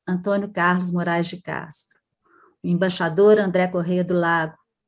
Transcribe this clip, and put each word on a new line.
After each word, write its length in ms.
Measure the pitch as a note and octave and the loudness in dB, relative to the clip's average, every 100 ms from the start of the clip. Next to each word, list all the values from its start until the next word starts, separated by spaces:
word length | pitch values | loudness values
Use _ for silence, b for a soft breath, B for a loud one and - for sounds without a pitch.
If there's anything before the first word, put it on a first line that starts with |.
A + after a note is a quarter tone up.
| - | -6
Antônio 440 | F3+ G3 G3+ G3+ | -4 -2 -2 -2
Carlos 380 | F#3 F3 F3+ F3+ | 0 0 0 -2
Moraes 380 | F3 E3+ E3+ E3+ | -4 -2 -2 -2
de 120 | F3+ | -8
Castro. 560 | - - D#3 - - _ _ _ b b b _ | -10 -10 -10 -18 -20 _ _ _ b b b _
O 40 | F3 | -2
embaixador 720 | F3 F#3 F3+ E3 D#3+ G#3 G#3+ | 0 0 0 -2 4 6 6
André 300 | F#3+ F3+ F3+ | 4 0 0
Corrêa 360 | F3+ E3+ F3+ | -2 -2 -2
do 120 | F3+ F3+ | 0 0
Lago. 420 | E3+ E3 D#3+ - _ _ | 0 0 -2 -8 _ _